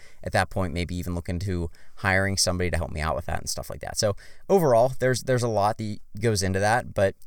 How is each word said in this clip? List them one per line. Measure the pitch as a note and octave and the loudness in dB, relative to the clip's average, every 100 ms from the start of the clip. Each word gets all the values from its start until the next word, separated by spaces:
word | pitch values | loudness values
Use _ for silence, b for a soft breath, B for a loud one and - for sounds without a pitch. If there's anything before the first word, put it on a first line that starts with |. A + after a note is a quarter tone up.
| B B | B B
At | - | -2
that | G2+ F#2 | 0 0
point, | G#2 F#2 | 0 -2
maybe | D#2+ E2+ F2+ | -2 -4 -4
even | F2 | -4
look | F2 - | -4 -4
into | F2 G2 F2+ E2 b b - | -4 -2 -2 -4 b b -4
hiring | G2+ F#2+ G2 G2 | 2 2 2 2
somebody | - F2+ F2+ | 0 0 0
to | D#2+ | -2
help | - | -2
me | D2+ | -2
out | D#2 C2 | -2 -2
with | - | -2
that | - | -4
and | - | -4
stuff | - - | -6 -8
like | - | -10
that. | G1+ - | -8 -2
So | G#2 G2 B B - | 0 -2 B B 2
overall, | F#3+ D#3 A2+ B2+ B2+ | 4 6 6 4 4
there's, | B2+ B2 | 2 2
there's | - B2+ | 0 0
a | A#2 | 2
lot | G#2 G2+ A2+ | 2 2 0
that | A2 G#2 - G2 | -4 -8 -10 -2
goes | A#2 G#2 | 0 2
into | F#2+ F#2+ | 2 2
that. | G#2 A#2+ - | 4 2 0
But | - G2 - | 2 2 0